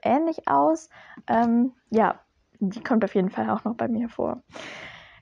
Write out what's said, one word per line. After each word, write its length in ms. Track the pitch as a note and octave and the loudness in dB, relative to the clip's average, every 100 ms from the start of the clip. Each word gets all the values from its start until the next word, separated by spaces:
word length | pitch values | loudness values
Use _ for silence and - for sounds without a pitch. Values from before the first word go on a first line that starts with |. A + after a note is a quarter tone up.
ähnlich 460 | - B3+ E4 D#4+ - | 0 2 0 -4 0
aus. 420 | C#4 D4 D#4+ - - - - - | 2 4 0 -4 -20 -20 -12 -2
Ähm, 460 | A3+ A#3 A#3 B3+ - - | 0 4 2 2 -2 -2
ja, 320 | A3 G3+ - _ _ _ - | 2 2 0 _ _ _ -4
die 220 | F#3+ G3 | -4 -4
kommt 240 | - A3+ G3 | 0 2 2
auf 80 | |
jeden 160 | G#3 F#3 | 2 0
Fall 180 | - A3 | -2 -2
auch 160 | G#3+ | -2
noch 100 | A#3+ | -4
bei 140 | A#3+ A#3 | -4 -4
mir 220 | A3+ A#3 | -2 -4
vor. 320 | - - - - - - - - - - - | -4 -4 -6 -12 -18 -16 -16 -16 -18 -20 -10